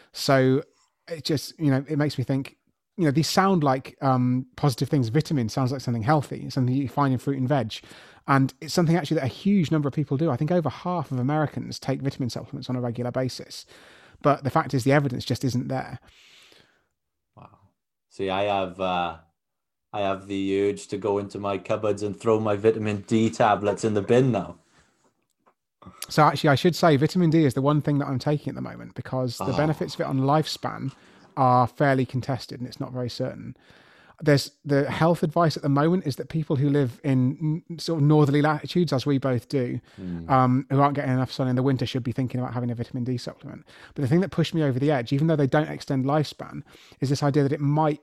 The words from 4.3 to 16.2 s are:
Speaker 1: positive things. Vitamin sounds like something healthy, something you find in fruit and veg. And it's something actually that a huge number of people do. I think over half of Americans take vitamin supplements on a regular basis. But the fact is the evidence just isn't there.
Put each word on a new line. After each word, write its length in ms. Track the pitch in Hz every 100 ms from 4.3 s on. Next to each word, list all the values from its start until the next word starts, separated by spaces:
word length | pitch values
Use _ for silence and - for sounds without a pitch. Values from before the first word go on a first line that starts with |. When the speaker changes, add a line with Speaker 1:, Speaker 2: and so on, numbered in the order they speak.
| 127 - -
Speaker 1:
positive 320 | 147 - 131
things. 200 | 151 113
Vitamin 400 | 151 - 147 110
sounds 240 | - 127
like 80 | 135
something 220 | 127 117
healthy, 460 | 110 156 - - 131
something 260 | 135 123
you 140 | 131 123
find 240 | - 139
in 60 | 127
fruit 200 | - 135
and 100 | 127
veg. 260 | 117 110 - - - - - -
And 280 | 139 135 -
it's 140 | 156
something 220 | - 160 170
actually 200 | 143 156
that 80 |
a 40 | 131
huge 420 | - 196 202 147
number 180 | 156 143
of 60 |
people 220 | 156 143 135
do. 140 | 165
I 60 | 120
think 140 | 151
over 180 | 180 147
half 400 | - 180 175 135
of 80 | 127
Americans 600 | 123 151 147 - 120 120
take 240 | - 139
vitamin 280 | 135 - 123
supplements 400 | - - 143 127
on 60 | 127
a 40 |
regular 300 | 123 117 120
basis. 560 | 131 127 - - - - - - - - _
But 220 | 147 143
the 60 | 139
fact 240 | 160 143
is 100 | 139
the 80 | 123
evidence 320 | 147 143 123
just 200 | - -
isn't 240 | 131 123 135
there. 300 | 131 - 123 _ _